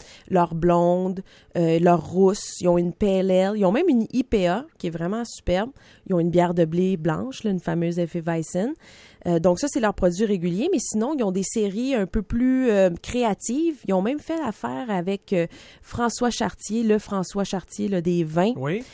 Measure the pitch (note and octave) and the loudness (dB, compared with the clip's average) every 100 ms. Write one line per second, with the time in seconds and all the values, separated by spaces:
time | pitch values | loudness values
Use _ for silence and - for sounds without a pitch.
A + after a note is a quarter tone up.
0 | - - - F3+ E3+ E3 E3+ F3 F3 F3+ | -18 -20 -2 2 2 2 2 4 4 2
1 | F#3 F#3 - - _ F3 E3 E3 F3 F3 | 0 -6 -10 -20 _ -2 2 4 4 4
2 | D3+ F3 F#3+ G#3 - - F3 F3 F3 E3+ | 2 4 4 2 -4 -2 2 2 0 0
3 | G#3 F#3+ F#3 F#3 F#3+ G#3+ F#3 A3+ F#4 B3 | 0 2 2 4 2 2 2 2 4 2
4 | A3 A#3+ C4 A3 F3 F#3+ D#4 - F3+ E3 | 2 -2 0 0 2 0 -6 -10 -8 -4
5 | E3+ A3 A#3 - - F3+ A#3 - - - | -4 -4 -6 -8 -2 -2 -2 -8 -20 -18
6 | - F3+ E3+ E3+ F3 F3 D#3+ E3+ F#3 F#3+ | -2 0 2 2 2 2 2 2 0 0
7 | D#3+ D#3 A#3 C4 A3 F#3 E3+ E3 E3+ E3+ | -2 -2 -6 -6 -4 -2 -2 -2 -2 -2
8 | E3+ F3 E3 E3 D#3+ F3+ F#3+ D#4+ - - | -4 -4 -4 -4 -4 -4 -4 -6 -14 -20
9 | - - F3+ E3+ F3+ F3 C#4+ C#4+ A3 F#3+ | -20 -8 0 2 4 2 0 0 0 2
10 | F#3 F3 G#3+ G3+ F3 F3 D#4+ E4+ - G#3+ | 0 2 0 0 0 0 0 0 -2 -2
11 | A#3 D#4 G#3 F#3 F#3+ A#3 G#3 F#3+ C4 C4 | -2 0 -2 -2 -2 -2 -2 -2 -2 -2
12 | F#3+ A3 G3+ A#3 B3+ C4 B3+ G3+ F#3+ E3+ | -2 -4 -2 0 0 2 2 4 4 2
13 | - B3 A#3 F#3+ - C4 E4 C#4+ - F#3+ | -6 -2 -2 -2 -4 -2 -2 -2 -2 0
14 | G3+ D4 - E4 C4+ - A#3+ B3+ B3+ F#3+ | 0 -4 -4 -4 -6 -6 -8 -8 -4 -4
15 | F3 G3+ - F3+ E3 - - - - - | -4 -6 -2 -2 -2 -8 -20 -20 -12 -4
16 | A#3+ - B3 - G#3 - - A3 A3+ G#3 | -2 0 -2 0 -4 -4 -6 -2 2 0
17 | - G3 F3 G3+ F#3+ F#3+ - - G#3 F#3 | 0 -6 -4 -4 -4 -6 -8 -6 -4 -2
18 | E3+ F3 D#3+ D#3+ G3+ B3 C3+ G3+ B3+ | 0 0 0 0 0 0 -4 -6 -8